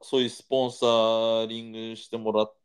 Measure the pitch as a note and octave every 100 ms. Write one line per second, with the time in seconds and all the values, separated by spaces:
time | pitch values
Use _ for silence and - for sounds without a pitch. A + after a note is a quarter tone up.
0 | - C3+ A#2+ - - C3 B2 - B2 A#2
1 | A2+ A2+ A2+ A2+ A2+ A2+ A#2 A2+ A2+ A2
2 | - A#2 A2 G#2+ G#2+ -